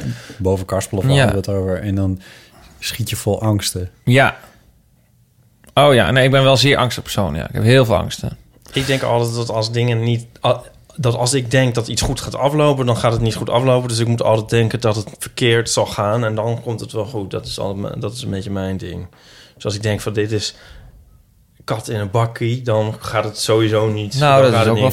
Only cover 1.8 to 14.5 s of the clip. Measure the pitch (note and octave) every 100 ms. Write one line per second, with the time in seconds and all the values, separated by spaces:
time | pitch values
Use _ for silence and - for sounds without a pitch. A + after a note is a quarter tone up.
1.8 | G#2 G2 G2 F#2+ - - - - - -
2.8 | - - A#2 - - G2 A2 G#2 - F2+
3.8 | F2+ - - B2+ C3 - - _ _ _
4.8 | _ _ _ _ _ _ _ _ - -
5.8 | D3 B2+ F2+ C3 C3 C3+ C3+ C3+ C3 -
6.8 | B2 - - - F#2 D#2 - - G#2+ C3
7.8 | A#2 F#2 - - A#2+ - - _ - -
8.8 | C3+ C3+ B2+ A#2 A#2 A#2 A#2 A2 A2 A#2
9.8 | A#2+ A2+ A2+ A#2 A#2 - B2 B2 - -
10.8 | _ - B2+ - A#2+ C3+ A#2+ C3 B2+ A#2+
11.8 | G#2+ A2+ - C3 - G#2 C#3 D3+ D3 C3+
12.8 | B2 A2 A#2+ A2+ A#2 G#2+ - A#2 C3 B2+
13.8 | B2 A2+ A#2 A#2 - A2 G#2+